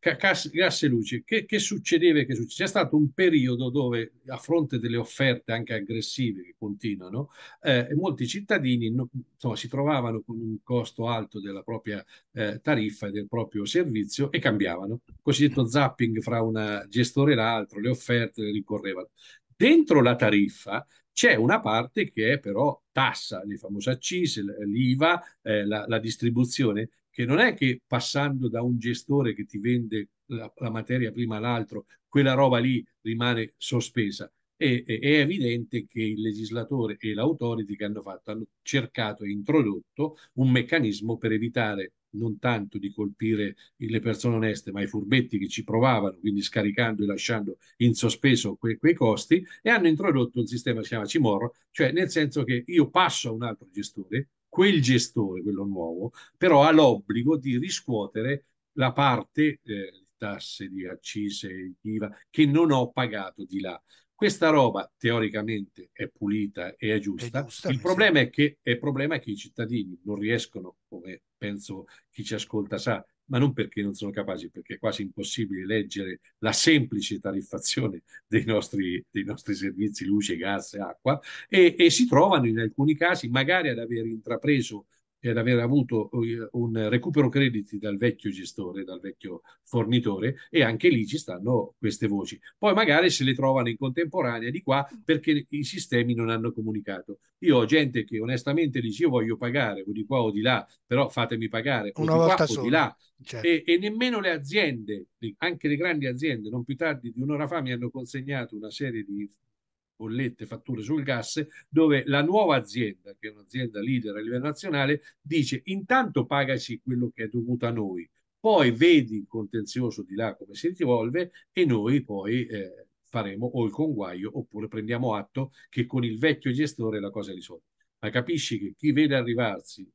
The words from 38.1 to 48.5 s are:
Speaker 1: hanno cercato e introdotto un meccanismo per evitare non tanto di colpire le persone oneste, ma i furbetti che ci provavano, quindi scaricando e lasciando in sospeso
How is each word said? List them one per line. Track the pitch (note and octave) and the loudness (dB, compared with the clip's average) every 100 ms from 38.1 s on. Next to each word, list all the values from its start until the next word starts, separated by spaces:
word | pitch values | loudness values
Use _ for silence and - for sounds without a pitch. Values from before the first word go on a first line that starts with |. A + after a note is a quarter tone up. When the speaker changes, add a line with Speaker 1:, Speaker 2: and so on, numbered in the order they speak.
| F#2+ - | -14 -10
Speaker 1:
hanno | G#2+ A2+ _ | -10 -12 _
cercato | - C#3 C3+ - A2 G#2 G2+ | -2 -2 -2 -4 -6 -4 -6
e | |
introdotto | G#2 G2+ D3+ A2+ F#2 _ - D3+ - _ - | -6 2 2 2 -2 _ -6 -6 -6 _ 0
un | C3 | 4
meccanismo | B2+ A#2 E3 A#2 G2+ A2 A2+ | 4 4 0 0 -2 -6 -4
per | A2+ | 0
evitare | A2 A#2 A#2+ A2 G2+ F#2 _ _ | 0 -2 -2 -2 -4 -8 _ _
non | G#2 A2+ G2+ | -6 -6 -2
tanto | B2+ A#2 G2+ G#2 | -2 0 -4 -8
di | G2 | -8
colpire | G2+ G#2 - A2 G#2+ G#2 - _ _ | -6 -6 -4 -2 0 -2 -6 _ _
le | A2 A#2+ | -4 -2
persone | A#2 G#2 B2 A2+ | -2 -2 0 0
oneste, | A2 G2+ - | 0 -2 -6
ma | G2 | -6
i | G2+ | -4
furbetti | G#2+ G2+ C3 - G#2 | -4 2 2 2 -2
che | G2 | -4
ci | - | -6
provavano, | G#2 A2+ B2+ A#2 G2+ F2+ | -2 2 4 4 0 -2
quindi | G2 G2+ | -2 -2
scaricando | F#2 A#2 G#2 G#2 A#2 G#2 | -2 0 0 0 -2 0
e | G2+ | -2
lasciando | G2 - A2+ G2+ - _ _ | -2 -2 -4 -4 -10 _ _
in | A#2+ | 2
sospeso | G#2+ A#2+ - C#3 A#2+ G#2 | 4 0 2 2 2 0